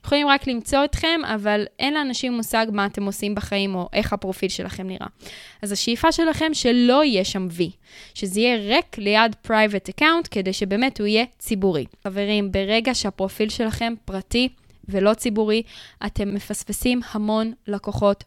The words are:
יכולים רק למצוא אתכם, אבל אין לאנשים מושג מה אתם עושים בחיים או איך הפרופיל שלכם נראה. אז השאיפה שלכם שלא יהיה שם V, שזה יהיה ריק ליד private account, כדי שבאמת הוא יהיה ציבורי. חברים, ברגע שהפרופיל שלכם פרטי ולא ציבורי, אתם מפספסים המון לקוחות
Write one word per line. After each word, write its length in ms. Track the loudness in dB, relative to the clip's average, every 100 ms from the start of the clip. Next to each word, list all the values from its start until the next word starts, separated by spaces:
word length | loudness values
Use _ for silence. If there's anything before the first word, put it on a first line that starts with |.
יכולים 240 | 0 2 4
רק 180 | 2 2
למצוא 380 | -4 0 2
אתכם, 360 | 2 2 2 0
אבל 400 | 0 -2 0 0 -2 -4
אין 160 | -2
לאנשים 380 | 0 -2 -2 -2
מושג 340 | -2 0 0 0
מה 140 | 0 -2
אתם 180 | -2
עושים 300 | -4 -2 -4
בחיים 400 | -4 -2 0 0
או 140 | -2 -2
איך 200 | -2 -2
הפרופיל 360 | -2 -4 -4 -4
שלכם 380 | -4 -8 -8 -8
נראה. 200 | -10 -12 -14 -20 -20 -20 -12
אז 100 | -6
השאיפה 400 | -2 0 2 2
שלכם 420 | 4 2 2 0
שלא 500 | 0 2 4 6 6
יהיה 200 | 4 2
שם 240 | 0 -4 -4 -2
V, 40 | -4 -4 _ -20 -20
שזה 260 | -10 -4 0
יהיה 160 | 2 2
ריק 420 | 2 0 0 -4
ליד 380 | 2 4 4 0 0
private 540 | 2 2 0 -6 0
account, 280 | 2 2 0
כדי 220 | -4 -2
שבאמת 480 | -2 -2 0 0 0
הוא 60 | 0
יהיה 180 | 2 0 _
ציבורי. 460 | -4 0 2 0 -4 -8
חברים, 480 | -8 -4 0 0 0
ברגע 420 | -2 0 0 0
שהפרופיל 540 | -2 -4 -4 -4 -2 -2
שלכם 460 | -2 -4 -2 -4 -6
פרטי 440 | -8 -10 -2 0 0 -2 _ -20 -6
ולא 260 | 2 2
ציבורי, 480 | 2 0 0 2 0 -2 -12 -20 -10 -6
אתם 280 | -4 -2
מפספסים 640 | -4 -6 -8 -8 -2 0 0 -2
המון 400 | -4 0 0 -2 -6 -8
לקוחות 580 | -8 -6 0 2 2